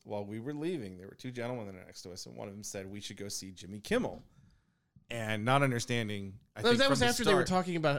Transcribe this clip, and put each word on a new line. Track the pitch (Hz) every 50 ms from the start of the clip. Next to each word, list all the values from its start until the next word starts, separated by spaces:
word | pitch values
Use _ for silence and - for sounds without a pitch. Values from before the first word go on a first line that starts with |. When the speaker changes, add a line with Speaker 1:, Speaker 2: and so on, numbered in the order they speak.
| _
Speaker 1:
While | - 104 104 104
we | 101 107 113
were | 113 135 151
leaving, | 147 151 175 185 151 110 95 92 90
there | 92 98
were | -
two | - - 127
gentlemen | 123 123 117 120 127 120 107 98
there | 95 92 90
next | - - -
to | - 95
us, | 85 - -
and | - -
one | 117 113 104
of | 98
them | 104 95
said, | - - 101 95 95
"We | 101 104
should | 101 - 107 98
go | 98 101
see | 98 - - 95
Jimmy | 92 - - 90 101 104
Kimmel." | - - 202 254 202 110 87 78 - - _ - - - _ _ _ _ _ _ _ _ _ - _ _
And | - - 110 107 110 107 107
not | 120 131 139
understanding, | 143 135 123 117 110 - 123 120 113 104 107 101 98 98 95 110 - _ _
I | - -
Speaker 2:
No, | 226
Speaker 1:
think | 240 233
Speaker 2:
that | 269
Speaker 1:
from | 277 277
Speaker 2:
was | 269
Speaker 1:
the | 247
Speaker 2:
after | 240 240 240 240
they | 208 202
were | 185 -
Speaker 1:
start | - 185 185 180
Speaker 2:
talking | 180 175
about, | 165 156 151 143